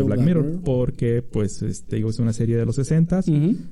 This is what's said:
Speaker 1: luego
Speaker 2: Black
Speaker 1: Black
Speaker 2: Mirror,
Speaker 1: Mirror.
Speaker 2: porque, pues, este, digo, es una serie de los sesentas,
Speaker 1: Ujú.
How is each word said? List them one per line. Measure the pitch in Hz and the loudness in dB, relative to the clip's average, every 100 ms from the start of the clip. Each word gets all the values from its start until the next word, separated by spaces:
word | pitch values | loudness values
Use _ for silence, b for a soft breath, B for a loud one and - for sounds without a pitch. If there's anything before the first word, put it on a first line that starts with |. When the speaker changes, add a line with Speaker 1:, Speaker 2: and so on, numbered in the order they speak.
Speaker 1:
luego | 135 | 2
Speaker 2:
Black | - | 2
Speaker 1:
Black | 147 | 2
Speaker 2:
Mirror, | 170 143 | 2 0
Speaker 1:
Mirror. | 175 | -2
Speaker 2:
porque, | 170 127 123 - 120 117 | 0 0 0 0 0 0
pues, | 120 107 101 - | -2 -2 -2 -4
este, | 107 - - 113 | -6 -6 -4 -2
digo, | 110 | -2
es | 107 | 0
una | 113 | 0
serie | 113 117 117 | 0 0 0
de | 117 | 0
los | 123 | -2
sesentas, | 131 160 165 180 180 | 0 2 2 2 2
Speaker 1:
Ujú. | 147 160 247 - | 2 2 0 -6